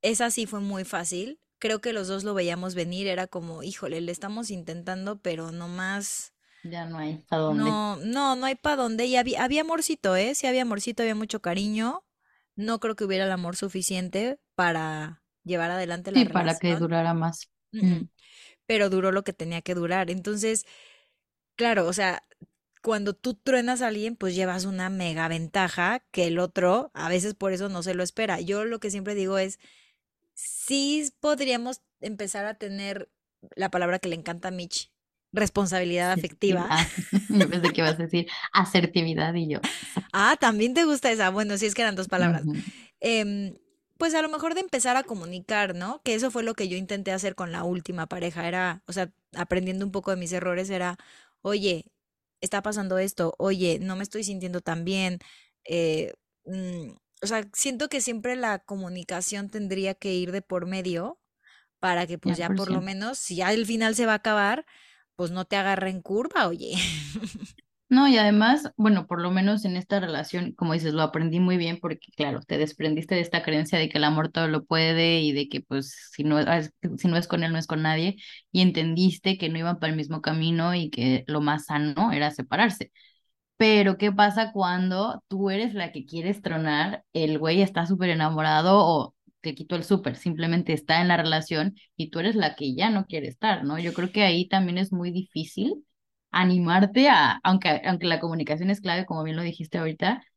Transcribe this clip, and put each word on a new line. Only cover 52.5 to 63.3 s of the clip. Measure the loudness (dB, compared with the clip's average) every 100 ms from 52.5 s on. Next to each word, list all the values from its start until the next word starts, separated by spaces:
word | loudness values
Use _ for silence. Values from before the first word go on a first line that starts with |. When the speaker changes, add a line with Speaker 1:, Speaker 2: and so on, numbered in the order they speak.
| -4
Speaker 1:
pasando | -4 -4 -2 0
esto, | 0 0 -2 0
oye, | -2 2 2 0
no | -2 -6
me |
estoy | -6 -6
sintiendo | -6 -6 -6 -6
tan | -4 -4 -2
bien", | 0 -2 -4 -10 -20 _ _ -4
eh, | 0 2 0 -4 -8 _ _ -12
mm, | -8 -8 -8 -10 -16 _ _
o | -4
sea, | -4 -4
siento | -4 -4 -2 -4
que | -2
siempre | -4 -4 -4 -2
la | -2 -4
comunicación | _ -8 -8 -10 -8 -6 -4 -6 -8
tendría | -6 -4 -2 -2 -4
que | -2
ir | -2 -2
de | -6
por | -4 -4 -4
medio | -4 -2 -4 -4 -10 _ _ _ -20 _ _
para | 0 0 0
que, | -2
pues, | -2 -2
Speaker 2:
Ya, |
Speaker 1:
ya | 0
Speaker 2:
por | -2
Speaker 1:
por | 0
lo | -2
Speaker 2:
siempre. |
Speaker 1:
menos, | -2 -4 -6 -6
si | -6